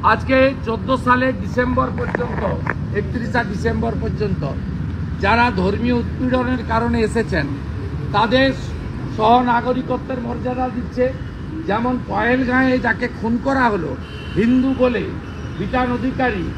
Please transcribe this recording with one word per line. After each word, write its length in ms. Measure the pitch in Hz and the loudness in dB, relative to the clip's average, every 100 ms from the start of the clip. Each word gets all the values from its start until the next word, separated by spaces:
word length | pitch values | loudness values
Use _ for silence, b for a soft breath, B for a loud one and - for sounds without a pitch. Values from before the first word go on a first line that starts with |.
আজকে 500 | 196 220 - 262 262 269 - | 4 2 4 4 4 2 -4
চোদ্দ 300 | 226 190 262 | -4 0 0
সালে 380 | 247 247 262 | 4 4 4
ডিসেম্বর 540 | 208 - 247 247 254 254 - | 0 -2 0 0 2 0 -2
পর্যন্ত, 460 | 240 - 233 196 196 - - - - 208 | -2 -2 -2 -2 -2 -2 -2 -4 -2 -2
একত্রিশে 460 | 196 240 220 247 | -2 -4 -2 -2
ডিসেম্বর 480 | 233 185 226 220 226 220 | -2 -2 -2 0 -2 -2
পর্যন্ত 500 | 214 - 208 185 147 - - - - - - - | -2 -2 -2 -2 -2 -4 -6 -6 -6 -4 -6 -2
যারা 300 | 196 233 240 185 | 2 4 4 4
ধর্মীয় 380 | 185 202 240 | 0 2 2
উৎপীড়নের 640 | 240 233 - 254 254 247 254 226 | 0 0 -2 0 0 0 -2 0
কারণে 320 | 226 233 233 | 0 2 2
এসেছেন, 480 | 214 226 220 175 139 135 - - - - - | 2 0 0 0 -2 -4 -6 -6 -4 -4 -2
তাদের 420 | 208 220 254 269 262 - - - - - - | 2 4 4 4 2 -4 -6 -6 -6 -6 2
সহনাগরিকত্বের 1040 | 220 240 247 240 233 254 254 254 - 262 | 6 6 6 2 2 -2 0 -4 -2 -6
মর্যাদা 480 | 233 233 247 247 254 | -4 -4 -4 -2 -2
দিচ্ছে। 440 | 247 247 - 254 - - - - - - | -4 -6 0 0 0 -8 -8 -8 -6 -2
যেমন 300 | 208 240 254 - | 0 0 -2 -2
পয়েলগাঁয়ে 720 | 196 226 254 254 247 262 254 | 0 2 2 2 4 4 2
যাকে 280 | 233 214 240 - | 0 -2 -2 -4
খুন 160 | 220 233 | -2 0
করা 260 | 269 269 247 | 0 2 2
হলো 260 | 202 - - - - - - | 2 -2 -6 -8 -10 -6 0
হিন্দু 400 | 226 254 262 262 | 4 4 4 4
বলে 260 | 254 226 165 - - - - - | 2 2 -4 -6 -10 -10 -10 -6
বিটান 320 | 196 254 247 | -2 0 0
অধিকারী 520 | 240 262 - 254 208 156 | 0 -2 0 -2 0 -4